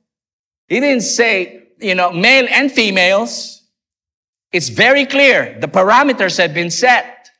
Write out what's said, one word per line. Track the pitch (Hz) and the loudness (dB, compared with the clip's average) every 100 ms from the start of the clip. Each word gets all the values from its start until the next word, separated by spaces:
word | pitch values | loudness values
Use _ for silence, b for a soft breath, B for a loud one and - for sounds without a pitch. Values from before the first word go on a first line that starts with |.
| _ _ _ _ _ _ - | _ _ _ _ _ _ -6
He | 226 | -2
didn't | 285 254 | 0 0
say, | - - 233 190 180 - _ _ | -2 -2 0 -2 -6 -14 _ _
you | 202 185 | -4 -2
know, | 180 | -2
male | 170 226 269 240 | 0 2 2 2
and | 226 277 | -2 0
females. | 262 214 190 180 196 233 - - - _ _ _ _ _ _ _ _ _ | 0 0 0 2 0 -2 -8 -14 -20 _ _ _ _ _ _ _ _ _
It's | 175 131 | -6 -4
very | 117 233 285 269 | 0 2 2 0
clear. | 277 277 185 117 104 | 2 2 2 -2 -8
The | 151 | -4
parameters | 190 190 240 285 233 190 190 | 0 4 4 2 0 -2 0
have | 170 | -2
been | 160 170 | -2 -6
set. | 165 247 233 - - _ | 0 2 2 -2 -14 _